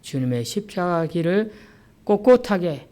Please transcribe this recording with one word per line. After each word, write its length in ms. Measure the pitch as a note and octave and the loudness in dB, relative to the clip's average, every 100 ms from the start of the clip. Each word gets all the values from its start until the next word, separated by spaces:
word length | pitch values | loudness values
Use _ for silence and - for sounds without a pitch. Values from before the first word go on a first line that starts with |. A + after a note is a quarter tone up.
주님의 440 | - C#3 B2+ A#2+ A#2 | -6 -4 -2 -2 -4
십자가 600 | G#3 G#3 - F3+ E3+ D#3+ | -6 -6 -4 -2 -2 -2
길을 440 | E3+ E3 F#3+ A3 - - - - _ | -2 0 0 -2 -10 -20 -20 -20 _
꼿꼿하게 840 | - G#3 G#3 B3 B3 G3 F3 C#3 - | -2 2 6 6 4 -2 -2 -6 -12